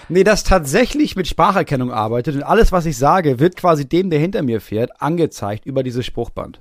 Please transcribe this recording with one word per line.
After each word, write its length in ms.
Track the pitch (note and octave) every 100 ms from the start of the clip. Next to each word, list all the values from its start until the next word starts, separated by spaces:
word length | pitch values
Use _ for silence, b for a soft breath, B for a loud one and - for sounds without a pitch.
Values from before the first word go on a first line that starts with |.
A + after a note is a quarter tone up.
| B
Nee, 140 | F3
das 200 | G3 G#3
tatsächlich 720 | - F#3+ C#3+ F3+ A#3+ D4 D4+ F#3+
mit 120 | E3+
Spracherkennung 640 | - F#3 F#3+ D#3 C3+ B2
arbeitet 440 | A#2 A2 A#2+ D3+ C#3
und 80 |
alles, 280 | C#3 G3 -
was 140 | F3+ E3
ich 120 | A#2+
sage, 420 | C#3+ F#3 D3+ A#2+
wird 160 | E3+ -
quasi 320 | F3+ D#3 C3+
dem, 220 | E3 F#3+
der 100 | D3
hinter 220 | E3+ G3+
mir 180 | C3+ A2
fährt, 400 | - G#2 B2 -
angezeigt 640 | C#3+ E3+ D3+ - G2+ G#2+ -
über 180 | C3+
dieses 220 | B2+ A#2+ A#2
Spruchband. 540 | - A#2 - - -